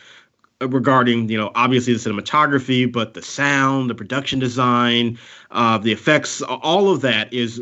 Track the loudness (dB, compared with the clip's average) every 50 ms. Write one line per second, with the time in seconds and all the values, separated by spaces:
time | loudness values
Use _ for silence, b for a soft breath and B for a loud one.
0 | B B B B B B B _ _ _ _ _ -6 -2 -2 0 2 4 4 4
1 | 4 4 2 2 0 -2 -2 -2 -2 -2 0 0 2 2 2 2 2 2 0 0
2 | 0 -4 -4 -4 -4 -2 0 0 2 2 2 0 0 0 0 0 0 0 0 -2
3 | -4 -4 -8 -14 -14 -12 -6 -2 -2 0 2 2 2 2 0 0 -2 -2 -4 -6
4 | -8 -6 -6 -6 -4 -4 -4 -2 -2 -2 0 0 0 2 2 2 2 2 2 2
5 | 0 0 -4 -6 B B B B B B -2 0 0 2 2 0 0 -2 -2 0
6 | 2 2 2 2 0 -2 -8 -8 -8 -8 -8 -6 -2 0 2 2 4 2 2 2
7 | 2 0 0 0 -2 -2 -4 -4 -4 -4 -6 -10